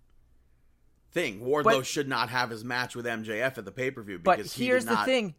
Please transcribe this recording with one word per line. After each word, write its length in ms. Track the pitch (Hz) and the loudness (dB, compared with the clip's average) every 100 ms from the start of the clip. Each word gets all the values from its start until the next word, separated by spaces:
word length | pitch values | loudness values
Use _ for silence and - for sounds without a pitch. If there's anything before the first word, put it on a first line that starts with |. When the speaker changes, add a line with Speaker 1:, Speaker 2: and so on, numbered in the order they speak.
| _ _ _ _ _ _ _ _ _ _ _ | _ _ _ _ _ _ _ _ _ _ _
Speaker 1:
thing. 300 | 170 156 98 | -4 -4 -4
Wardlow 220 | 123 151 | 0 4
Speaker 2:
But 240 | 139 135 127 | 6 4 2
Speaker 1:
should 200 | 156 135 | -2 0
not 220 | 123 120 | 0 0
have 220 | 123 123 | 0 -2
his 120 | 113 | -4
match 320 | 117 123 123 123 | -4 -2 -2 -4
with 120 | 117 | -4
M 160 | 117 | -4
J 180 | 110 107 | -4 -2
F 160 | 131 123 | -2 -2
at 80 | 98 | -8
the 60 | |
pay-per-view 480 | 127 127 131 104 90 | -4 -4 -4 -10 0
Speaker 2:
But 180 | - - | 2 2
Speaker 1:
because 160 | 180 | 0
he 120 | - 254 | -4 2
Speaker 2:
here's 160 | 254 | 2
Speaker 1:
did 80 | 233 | 2
Speaker 2:
the 40 | 220 | 2
Speaker 1:
not 100 | 214 | 4
Speaker 2:
thing. 280 | 262 202 | 2 0